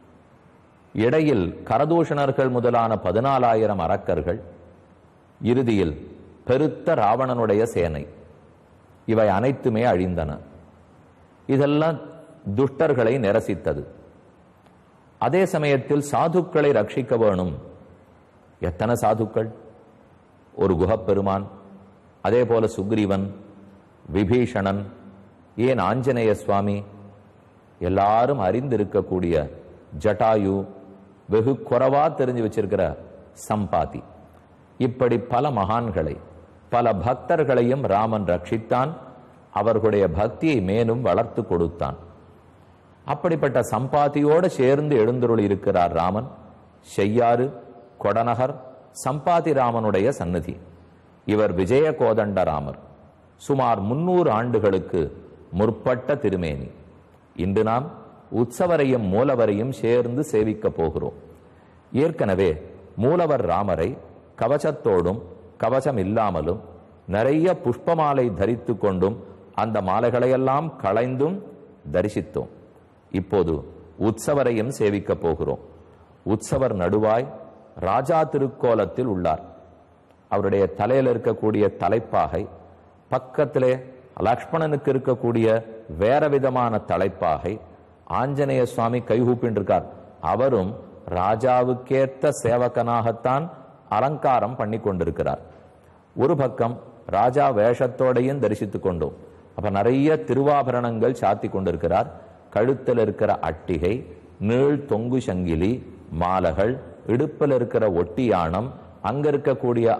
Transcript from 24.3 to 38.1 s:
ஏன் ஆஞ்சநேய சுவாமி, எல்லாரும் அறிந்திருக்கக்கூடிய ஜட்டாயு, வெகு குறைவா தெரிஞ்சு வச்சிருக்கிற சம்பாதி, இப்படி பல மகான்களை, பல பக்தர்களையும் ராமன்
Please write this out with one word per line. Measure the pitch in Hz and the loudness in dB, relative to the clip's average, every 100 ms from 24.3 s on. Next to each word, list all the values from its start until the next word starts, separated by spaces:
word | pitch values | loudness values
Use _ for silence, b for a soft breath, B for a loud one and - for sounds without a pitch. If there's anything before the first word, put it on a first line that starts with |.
| 123 117 104 98 101 101 - - - - - - - | 2 2 0 -2 -2 -6 -16 -20 -20 -20 -20 -16 -2
ஏன் | 127 123 | 0 2
ஆஞ்சநேய | 92 120 127 120 110 101 | 0 0 0 0 2 0
சுவாமி, | - 101 101 101 101 - - - - - - - _ - | 0 0 0 -4 -8 -18 -20 -20 -20 -20 -20 -20 _ -6
எல்லாரும் | 90 95 101 113 127 139 | -2 2 4 4 2 2
அறிந்திருக்கக்கூடிய | 92 113 135 110 101 101 87 92 87 80 76 - - - - 78 | 0 0 -2 -2 0 -2 -2 -2 0 0 -2 -10 -20 -20 -18 -4
ஜட்டாயு, | 107 101 113 110 98 98 95 - - - - - - | -2 2 2 2 2 -2 -4 -12 -20 -20 -20 -20 -2
வெகு | 107 120 127 | 0 2 -2
குறைவா | - 123 131 143 160 147 | 0 2 2 4 2 0
தெரிஞ்சு | 127 123 107 | -2 0 -2
வச்சிருக்கிற | 113 92 98 82 - - - - - | -2 -2 0 0 -2 -14 -20 -20 -20
சம்பாதி, | - 107 98 82 73 62 - - - - - - - - | -4 -4 0 -2 -2 -6 -16 -20 -20 -20 -20 -20 -20 -4
இப்படி | 120 - 123 117 - | -4 0 0 0 0
பல | 123 147 | -2 0
மகான்களை, | 113 95 117 110 85 76 - - - - - - | -2 0 -2 -2 -4 -4 -6 -14 -20 -20 -20 -4
பல | 120 117 98 | 0 2 0
பக்தர்களையும் | 104 127 - 170 139 123 120 135 98 | -2 -4 -2 0 2 2 2 0 0
ராமன் | 98 113 | 0 2